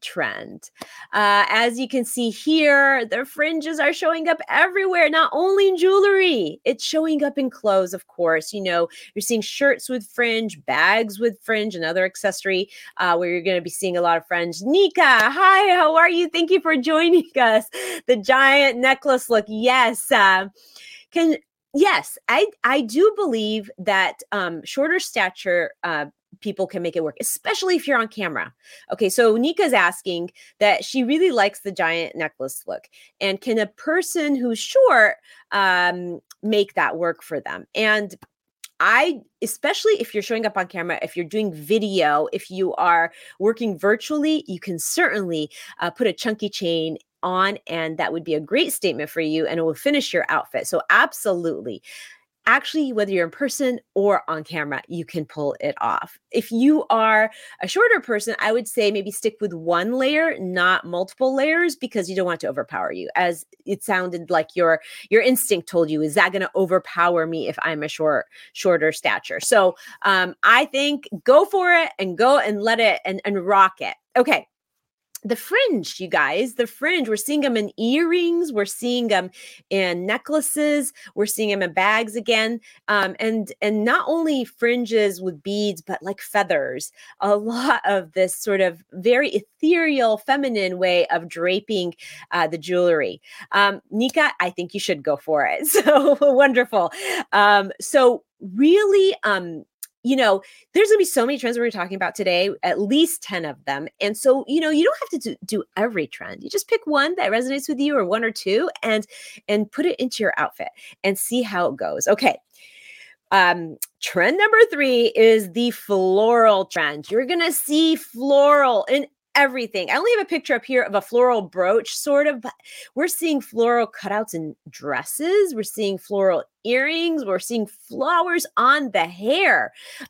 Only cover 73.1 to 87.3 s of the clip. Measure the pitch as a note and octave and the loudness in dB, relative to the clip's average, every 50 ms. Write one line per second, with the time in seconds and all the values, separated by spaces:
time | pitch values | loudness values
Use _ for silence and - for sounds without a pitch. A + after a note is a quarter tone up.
73.1 | F#3+ F#3 - G#3 G3+ F#3+ F3 F#3+ G3+ G3 F#3+ F#3 - - B2 F2 - - _ _ | -8 -6 -4 -4 -4 -2 0 2 6 6 6 4 4 -2 -10 -10 -12 -12 _ _
74.1 | _ B3+ B3 D4+ G#3 - - _ _ _ _ _ _ _ _ _ _ _ _ _ | _ 2 2 4 2 0 -2 _ _ _ _ _ _ _ _ _ _ _ _ _
75.1 | - - - G3 A#3 - - - F#4+ B4 C5+ A4 D4+ G#3 D#3 - - - - E3 | -20 -14 -8 -6 -6 -6 -4 -2 0 0 0 0 0 -2 -4 -8 -10 -12 -8 -4
76.1 | F#3+ D#3+ C#3+ C3+ D#3+ G3 B3+ B3 - - A#3 A3+ - - C#4 D#4+ F#4 E4 B3+ A3 | 0 0 0 0 0 -2 -4 -4 -4 -6 -6 -6 -6 -6 -4 -2 -2 -2 -2 -4
77.1 | G#3+ G#3 - - D4 D4 C#4+ C4 A#3 G#3+ G#3 - - - A3 A#3 C4 D#4 E4+ D#4+ | -4 -6 -4 -4 -2 -2 0 0 -2 -2 -4 -4 -6 -4 -2 -2 0 0 0 0
78.1 | F4 F4+ E4+ E4+ E4+ E4+ F4 D4+ A#3 G#3 G3+ G3 - - A#3 A#3+ B3 B3 A#3 G#3+ | 0 0 0 0 0 -2 -2 -2 -2 -4 -4 -4 -6 -6 -4 -2 -2 -2 0 0
79.1 | G3+ F#3 F#3 F#3 - - - - - - _ _ F#3+ G3 F#3+ F3+ F3 F3 F3+ G3+ | 0 0 0 -2 -10 -18 -20 -20 -20 -20 _ _ -2 -2 0 -2 -2 -4 -4 -4
80.1 | A3 B3+ - - D4+ D#4 - - - D4+ D4 D4 D4 D4 B3+ - - - - - | -4 -4 -4 -2 -2 -2 -2 -2 -2 -2 0 0 0 0 -2 -6 -10 -16 -20 -10
81.1 | _ G3 G#3+ G#3+ - - A3 G#3 G3+ G3 F#3 F3 E3 F#3 F#3+ G#3 A3 A3+ A#3 A3 | _ -4 -4 -4 -2 -4 -2 -2 -2 -2 -2 -2 -2 0 0 2 2 0 -2 -4
82.1 | G#3 A#3+ G#3 A#3 A3+ A3 A3 A3+ A#3+ A3+ - - - _ _ - G#3 G3+ F#3+ F#3+ | -6 -6 -2 -2 0 0 0 -2 -4 -6 -10 -16 -20 _ _ -2 0 0 0 -2
83.1 | F#3+ - A3+ A3 A3+ A3 G3+ - - - - G#3 G#3+ G#3+ G#3 A#3+ D4 F#4 - - | -4 -4 -4 -2 -2 -2 -4 -6 -8 -4 -2 -2 0 0 0 2 0 0 0 -2
84.1 | D#4+ E4 E4 D#4 D4 C4 A3+ - - _ A#3 A#3 B3 B3 A#3+ G3+ A3+ A3 G#3 G3+ | -2 0 0 0 0 -2 -4 -6 -6 _ -2 0 0 -2 -2 0 0 0 2 0
85.1 | F#3 F3 F#3 F#3 E3 C#3+ - G3 G3+ G#3 G#3 G3+ F3+ E3 - - F#3+ - D#3+ F#3+ | -2 -4 -6 -8 -8 -8 -8 -6 -4 -2 -2 -2 -4 -6 -10 -10 -10 -8 -8 -10
86.1 | G3+ - - - - G#3 G3 F3 F3 D3 C3+ B2+ C3 D3+ - - - _ - - | -10 -10 -12 -4 -2 -2 0 0 0 -2 -2 -4 -6 -8 -10 -12 -16 _ -20 -20
87.1 | - _ - G#3 | -8 _ 0 0